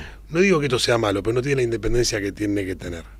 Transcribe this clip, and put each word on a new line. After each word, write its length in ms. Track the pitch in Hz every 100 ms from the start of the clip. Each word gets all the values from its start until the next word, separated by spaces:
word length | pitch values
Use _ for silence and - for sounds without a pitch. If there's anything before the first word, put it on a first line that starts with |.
| - - -
No 140 | 156
digo 180 | 196 170
que 60 | 143
esto 120 | 123
sea 200 | - 117
malo, 260 | 110 98
pero 120 | 98 120
no 60 |
tiene 140 | 131 135
la 60 |
independencia 580 | 120 113 107 120 117 113
que 140 | 98
tiene 320 | 90 104 101 95
que 100 | 92
tener. 300 | 92 85 80 -